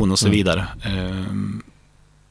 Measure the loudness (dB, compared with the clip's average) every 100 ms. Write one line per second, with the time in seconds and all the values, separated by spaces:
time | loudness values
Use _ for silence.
0 | 2 2 4 4 4 2 -2 -6 -6 -4
1 | -4 -4 -4 -4 -6 -8 -12 -20 _ _
2 | _ _ _